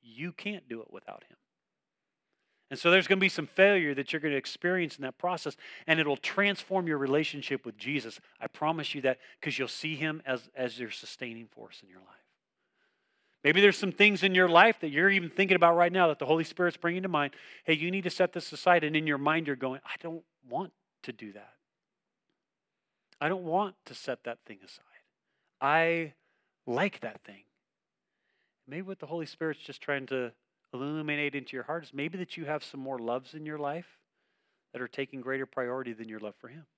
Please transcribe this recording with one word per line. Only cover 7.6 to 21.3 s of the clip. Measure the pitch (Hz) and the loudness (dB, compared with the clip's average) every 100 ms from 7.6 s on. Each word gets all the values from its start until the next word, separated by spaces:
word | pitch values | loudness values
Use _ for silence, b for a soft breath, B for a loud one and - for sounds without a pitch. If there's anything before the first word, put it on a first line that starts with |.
with | 120 104 | -8 -10
Jesus. | 131 147 113 - b b | -6 -6 -6 -16 b b
I | 113 | -12
promise | - 151 165 147 147 | -4 -4 -2 -6 -2
you | |
that, | 131 127 B B | -2 -2 B B
'cause | 156 131 | -6 -4
you'll | 127 | -6
see | - 156 151 | -6 -6 -4
him | 156 156 139 | -4 -4 -6
as, | 127 - 131 | -6 -6 -8
as | 123 120 | -6 -6
your | 117 | -10
sustaining | - - - 120 113 113 | -10 -14 -12 -12 -12 -16
force | - 110 - | -20 -20 -20
in | 95 | -20
your | 92 | -20
life. | 95 - _ _ _ _ _ _ _ _ _ _ _ _ | -20 -20 _ _ _ _ _ _ _ _ _ _ _ _
Maybe | 143 175 | 2 8
there's | 202 185 | 6 6
some | 196 | 0
things | - 208 196 | 6 6 6
in | 190 | 4
your | 185 185 | 6 8
life | 170 220 214 | 10 8 6
that | 160 | -2
you're | 143 190 | 2 4
even | 196 170 | 2 0
thinking | - 190 180 | 0 4 6
about | 170 170 | 6 6
right | 175 | 4
now | 185 170 | 4 4
that | 147 | 2
the | 135 | 2
Holy | 160 | 2
Spirit's | 160 - 175 - | 0 0 -2 0
bringing | 170 180 | -4 -4
to | 190 | -2
mind. | 156 143 - B B - | 0 -2 -6 B B 0
Hey, | |
you | 156 170 | 0 0
need | 190 | -2
to | 180 | -2
set | - 180 | 2 0
this | 170 - | 0 -10
aside, | 151 185 175 | 0 4 6
and | 151 156 | 4 0
in | 151 | 0
your | 143 | 0
mind | 143 160 151 | 2 2 0
you're | 131 | -4
going, | 131 131 - | -4 -6 -12
"I | - | -12
don't | 165 165 _ _ | -10 -12 _ _
want | 127 123 196 _ _ _ | -10 -8 -8 _ _ _
to | - | -16
do | 113 107 | -14 -14